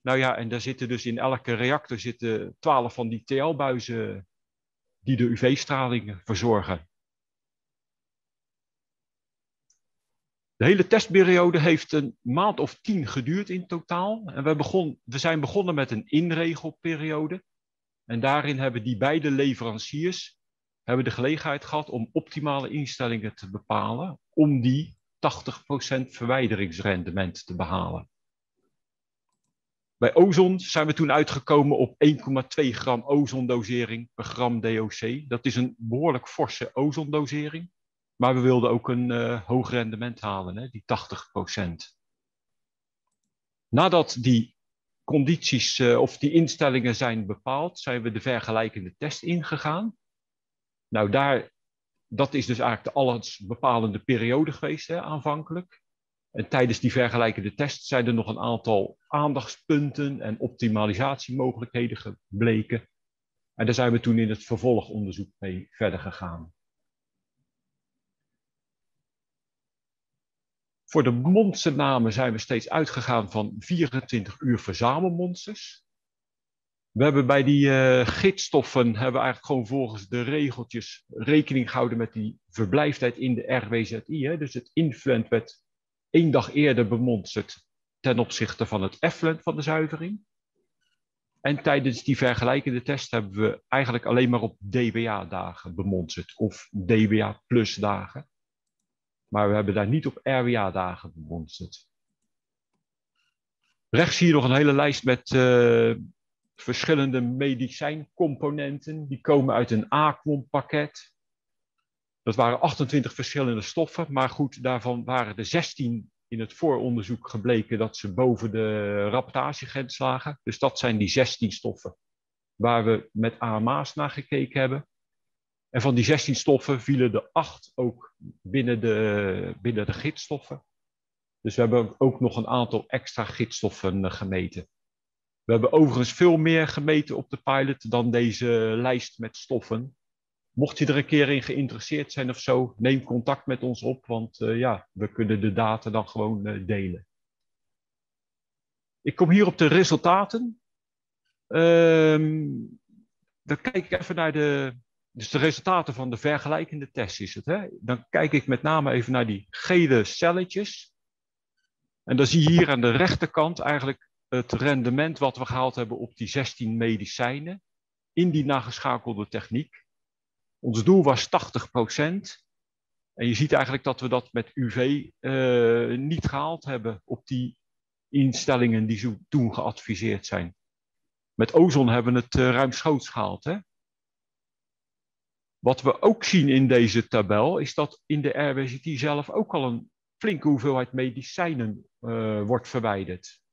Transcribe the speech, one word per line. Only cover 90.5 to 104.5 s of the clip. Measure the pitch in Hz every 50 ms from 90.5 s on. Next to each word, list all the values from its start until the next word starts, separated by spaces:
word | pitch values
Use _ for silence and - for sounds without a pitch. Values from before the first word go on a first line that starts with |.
| _ _ _ _ _ _ _ _ _ _ _ _ _ _ _ _ _ _
En | - 139 147 139 -
tijdens | 165 143 139 127 135 120 - -
die | - 135
vergelijkende | - 135 123 120 - 120 123 127 143 139 143 123 123
test | 120 - 139 123 - -
hebben | - 117 101 98 95 104
we | 110 107 - - _
eigenlijk | _ 127 135 135 120 117 120 -
alleen | 113 120 123 131 120
maar | 123 117
op | 110 110 - _ 98 98
D | 92 127 123 113
B | -
A-dagen | 117 117 113 107 98 92 85 95 90 90 90 87 - - 87 85
bemonsterd | 82 92 101 95 92 85 80 - 87 85 - -
of | - 110 101 - - - _ - 104 92
D | 87 117 110 110
B | 101
A | 110 107 104 104 104 _ _
plus-dagen. | _ 123 120 110 - - - 101 101 101 95 98 - - 131 - _ _ _ _ _ _ _ _ _ _ _ _ _ _ _ _ _ _ _ _
Maar | _ 104 104 104 101
we | 104
hebben | 107 101 101 95
daar | 104 101
niet | 104 131 160 151
op | 147 - - _
R | 135 135 131 120
W | 123 120
A-dagen | 110 101 95 87 95 92 90 87 - - 85 78
bemonsterd. | 82 78 76 85 82 78 76 - - 92 90 - - _ _ _ _ _ _ _ _ _ _ _ _ _ _ _ _ _ _ _ _ _ _ _ _ _ _ _ _ _ _ _ _ _ _ _ _ _ _ _ _ _ _
Rechts | - 131 175 175 -
zie | - 170
je | 170 156
nog | 147 120
een | 127